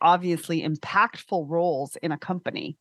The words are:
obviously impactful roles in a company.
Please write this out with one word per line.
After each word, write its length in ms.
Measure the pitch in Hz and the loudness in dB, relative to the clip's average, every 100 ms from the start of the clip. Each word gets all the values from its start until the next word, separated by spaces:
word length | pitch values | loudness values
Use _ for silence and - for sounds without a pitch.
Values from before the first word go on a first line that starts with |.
obviously 600 | 165 180 180 165 - 160 | 4 6 4 -2 -2 -2
impactful 840 | 156 151 - 196 233 - - 185 143 | -2 -4 0 2 2 0 -4 -4 -2
roles 460 | 170 175 139 139 - | 0 0 0 -4 -6
in 100 | 165 | -6
a 40 | 165 | -4
company. 600 | - 180 - - 147 156 | -4 -6 -6 -6 -8 -10